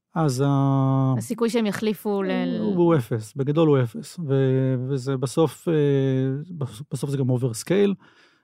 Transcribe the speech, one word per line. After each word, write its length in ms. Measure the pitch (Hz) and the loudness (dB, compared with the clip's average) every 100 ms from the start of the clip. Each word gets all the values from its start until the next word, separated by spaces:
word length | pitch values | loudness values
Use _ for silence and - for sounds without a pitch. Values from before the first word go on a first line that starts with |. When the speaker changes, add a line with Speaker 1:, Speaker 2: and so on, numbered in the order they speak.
| _ | _
Speaker 1:
אז 300 | 170 151 127 139 | -2 0 0 0
ה- 680 | 139 139 135 135 135 131 127 | 2 2 2 2 2 2 0
Speaker 2:
הסיכוי 320 | 113 220 233 | -4 -2 0
שהם 160 | 233 214 | 0 -2
יחליפו 560 | 185 220 208 214 202 | -2 -4 -2 -4 -2
ל- 360 | 190 185 180 226 | -2 -2 -2 -2
Speaker 1:
הוא, 160 | 214 185 | -2 2
הוא 180 | 170 | 4
אפס, 400 | 160 117 117 107 139 | 4 0 -6 -6 -6
בגדול 320 | 135 147 160 | -2 2 4
הוא 100 | 139 | 4
אפס. 360 | 120 - 156 - 151 | 2 -6 -14 -10 -2
ו-, 480 | 135 135 131 131 127 127 | 0 2 2 0 -2 -2
וזה 280 | 139 123 131 | -4 -4 -4
בסוף, 520 | 131 - 160 - - | -2 2 2 0 -2
אה, 60 | 156 143 139 135 131 131 139 165 170 | 2 2 2 2 0 -2 -4 -10 -10
בס-, 240 | 135 107 147 | -10 -10 -10
בסוף 180 | 131 143 | -8 -6
זה 60 | 135 | -2
גם 140 | 131 | 0
overscale, 640 | 123 127 113 - 185 202 190 - _ _ _ | 0 0 -4 -2 2 2 0 -10 _ _ _